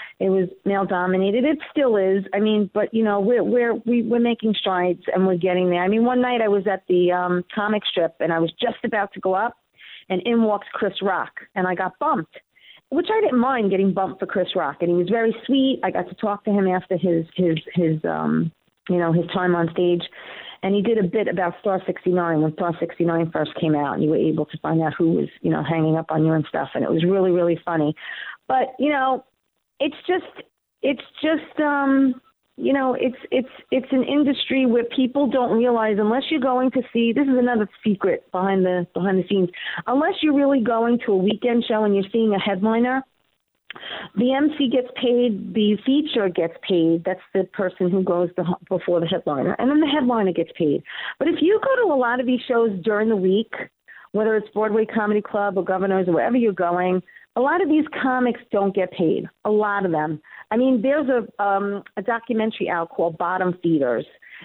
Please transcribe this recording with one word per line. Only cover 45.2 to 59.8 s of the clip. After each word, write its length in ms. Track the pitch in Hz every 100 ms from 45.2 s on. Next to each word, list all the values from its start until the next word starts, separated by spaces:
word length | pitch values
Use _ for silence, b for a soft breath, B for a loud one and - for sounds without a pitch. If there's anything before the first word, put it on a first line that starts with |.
| 247 190 190
the 220 | 220 208 208
feature 460 | - 285 302 240 196
gets 240 | 175 165 - -
paid. 380 | 180 165 165
That's 160 | 175 185 -
the 100 | 196 185
person 380 | - 185 - 180
who 120 | 190
goes 280 | 185 175 175
the, 100 | 180 170 - -
before 300 | 180 - 175
the 80 | 165
headliner. 460 | 190 - 139 117 -
And 120 | 254
then 80 | 302
the 80 | 311
headliner 460 | 302 247 233 190
gets 180 | 170 165 -
paid. 260 | 156 143 - B B B
But 100 | 285
if 80 | 339
you 180 | 320 427
go 240 | 539 508 415
to 60 |
a 20 |
lot 240 | 269 240 247
of 80 | 247
these 140 | 247 -
shows 220 | 240 233 190
during 280 | 190 208 220
the 40 |
week, 380 | 208 185 196 226 - - _ _ B B
whether 220 | 208 220 220
it's 120 | 214
Broadway 320 | 208 214 220 214
Comedy 340 | 214 208 208
Club 380 | 208 208 202 190
or 60 |
Governor's 440 | 180 185 196 190 180
or 40 |
wherever 220 | 160 120 247
you're 180 | 226
going, 480 | 185 175 180 185 185 - B B -
a 40 |
lot 180 | 269 349
of 60 | 339
these 160 | 302 302 -
comics 380 | 262 254 247 - -
don't 240 | 202 196
get 160 | 196 185
paid, 380 | - 160 - 165 _
a 60 | 214
lot 340 | 214 208 202